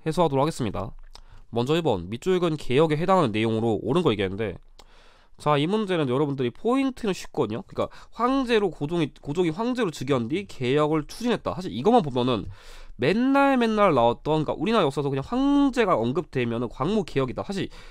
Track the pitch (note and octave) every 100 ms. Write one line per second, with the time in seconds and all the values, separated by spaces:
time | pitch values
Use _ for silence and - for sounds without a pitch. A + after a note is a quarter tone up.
0 | D#3+ D#3 E3 C3+ D3 - A#2 F2+ F#2+ -
1 | - - - - - A2+ B2 E3 D#3 G2
2 | F2 A#2 F#3 F3+ F3 D#3 - C3 D#3+ D3+
3 | F3+ F#3+ C3+ G#2 A2+ A2 A2+ G#2 G2+ D#3
4 | D#3 G#2+ F#2+ G2 A2 E2+ - - - -
5 | - - _ - D3 D3 D#3 G#3+ G3+ F3+
6 | C#3 B2+ D3 C#3 A#2+ - A3 C4 C4+ -
7 | G#3 F#3 - - A2+ A2 - - F#2+ -
8 | - - A#3+ C4+ B3 A3+ G3+ - C#3+ E3+
9 | C#3+ - - D3+ F3 D#3 A#3 B3+ G#3 -
10 | C#3+ C3+ A2+ E3+ G3+ - B2 D3 D3+ D#3
11 | D3 - A#3+ G#3 F#2 F2+ F#3 F#2+ D#3+ B3
12 | D3+ B2+ B2 A2+ F2+ - - - - -
13 | C#3+ G#3 C4 C#4 C#4 C4 A#3 G#3+ G3+ C3+
14 | A#2 A#2 - D#3 C#3 - F3 A3+ D#3+ D3
15 | C#3+ C3+ C3+ B3 C#4 C#4+ C#4 B3 G#3 C#3+
16 | A#2 D3+ D#3+ C3+ A#2+ A#2 A#2+ - E3+ A3
17 | E3+ C#3 B2+ G#2 G2 G3 C3 - -